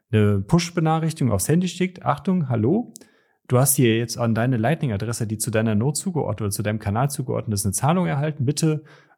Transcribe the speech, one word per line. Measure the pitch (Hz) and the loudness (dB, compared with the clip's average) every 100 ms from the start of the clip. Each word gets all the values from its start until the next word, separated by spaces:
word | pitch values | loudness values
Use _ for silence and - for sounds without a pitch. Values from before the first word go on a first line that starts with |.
| _ | _
eine | 110 104 101 | 2 4 2
Push-Benachrichtigung | 98 170 170 - 160 160 160 156 127 | 2 0 0 -2 0 0 0 0 0
aufs | 98 - | 0 2
Handy | 165 185 | 0 0
schickt: | - 185 - | -2 -6 -2
„Achtung, | 123 139 - 185 131 | -4 -2 -2 -2 0
hallo, | 113 110 208 247 - - _ _ _ - | 0 2 0 -2 -14 -20 _ _ _ 0
du | 123 | 2
hast | 135 - | 2 4
hier | 120 110 | 4 4
jetzt | 120 - | 0 -2
an | 117 | 0
deine | 110 123 123 | 2 0 0
Lightning-Adresse, | 113 160 139 101 107 113 107 | 0 0 -2 -2 -4 -4 -4
die | 107 | -4
zu | - | -2
deiner | 110 113 104 | 0 2 2
Node | 127 151 | 0 -2
zugeordnet | 196 165 - 107 | -4 -2 -2 -2
oder | 107 | -4
zu | 98 | -2
deinem | 104 107 | -2 -2
Kanal | 101 107 143 | -2 0 0
zugeordnet | 143 123 113 110 | -2 -4 -4 -2
ist, | 101 104 | -2 -2
eine | |
Zahlung | - 139 180 170 | 0 0 2 0
erhalten. | 147 156 147 123 | -2 -2 -2 -2
Bitte, | 151 160 151 - - _ | 0 0 0 -6 -20 _